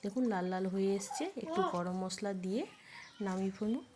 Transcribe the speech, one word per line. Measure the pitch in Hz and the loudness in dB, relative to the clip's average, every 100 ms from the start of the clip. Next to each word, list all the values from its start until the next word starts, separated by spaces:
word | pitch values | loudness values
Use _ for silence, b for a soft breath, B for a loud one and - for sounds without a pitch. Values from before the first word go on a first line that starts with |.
দেখুন | 202 247 247 | -2 2 2
লাল | 196 180 | 2 2
লাল | 185 190 | 0 0
হয়ে | 190 196 196 | 2 4 2
এসছে। | 196 - 330 277 | 0 -4 -4 -4
একটু | - 330 370 | -2 2 2
গরম | 180 175 185 | 2 0 0
মশলা | 185 185 202 196 | -2 -2 -2 -2
দিয়ে | 185 208 370 - B B B - 196 | 0 0 -2 -8 B B B -6 -2
নামিয়ে | 185 190 196 | 0 0 0
ফেলুন | 214 247 - | 0 0 -2